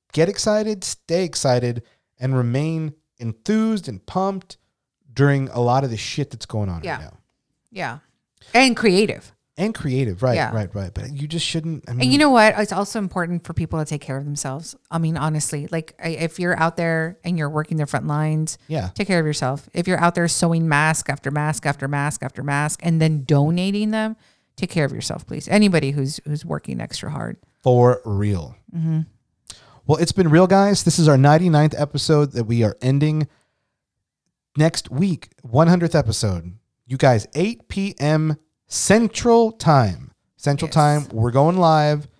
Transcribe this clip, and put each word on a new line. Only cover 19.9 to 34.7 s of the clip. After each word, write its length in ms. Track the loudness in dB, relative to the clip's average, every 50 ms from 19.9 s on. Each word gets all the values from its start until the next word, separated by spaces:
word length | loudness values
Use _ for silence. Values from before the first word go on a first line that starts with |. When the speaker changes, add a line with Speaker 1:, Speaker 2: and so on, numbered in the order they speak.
| 0 2
Speaker 2:
out 160 | 2 0 2
there 120 | 0 0 -2
sewing 400 | 0 0 0 0 2 0 0 2
mask 400 | 2 2 2 2 0 0 -2 -6
after 200 | -6 -6 -6 -6
mask 360 | -4 -2 -2 -2 -4 -4 -4 -4
after 200 | -4 -4 -4 -4
mask 360 | -4 -2 -2 -4 -4 -6 -8
after 180 | -10 -10 -8 -6
mask 360 | -4 -2 -2 -2 -4 -6 -4 -2
and 160 | -2 0 2
then 260 | 2 2 2 0 0
donating 680 | 2 2 4 4 2 2 0 -2 -2 -2 -2 -2 -2
them, 240 | -2 -2 -2 -4 -6 -10 _ _ _ _ _ _ _
take 160 | -8 -8 -4
care 140 | -2 -2 -2
of 60 | -2
yourself, 340 | -2 -6 -6 -8 -8 -8 -10 -10
please. 200 | -12 -10 -4 0
Anybody 440 | 2 4 4 4 4 2 0 0
who's, 280 | -2 -2 -4 -4 -6 -8 -8
who's 180 | -8 -8 -8 -6
working 380 | -8 -10 -10 -8 -8 -8 -8
extra 300 | -8 -8 -10 -10 -10 -8
hard. 260 | -8 -8 -8 -10 -10 -12 _ _ _ _
Speaker 1:
For 400 | 0 2 4 6 6 6 4 2 -2
real. 500 | -4 -4 -2 -2 -2 -2 -2 -4 -8 -14 -20 _ _ -8
Speaker 2:
Mm-hmm. 260 | -6 -4 -2 -2 -2 -4 -6 _ _ _ _ _ _ _ -20 -20 -20 _ _ _ _ _
Speaker 1:
Well, 120 | 0 0 2
it's 120 | 0 0
been 180 | 0 0 4 6
real, 180 | 6 6 6 6
guys. 340 | 6 6 6 4 2 2 2
This 140 | 0 2 4
is 100 | 6 6
our 100 | 6 8
ninety-ninth 580 | 8 6 6 6 6 4 4 4 4 2 2 -2
episode 540 | -4 -4 -4 -4 0 2 4 4 2 2
that 140 | 0 -4 -2
we 180 | 0 0 2 2
are 120 | 2 0 -2
ending 460 | -2 0 0 2 2 0 0 -2 -2 -4 _ _ _ _ _ _ _ _ _ _ _ _ _ _ _ _ _ _ _ _ _ _ _ _ _ 0
next 320 | 0 2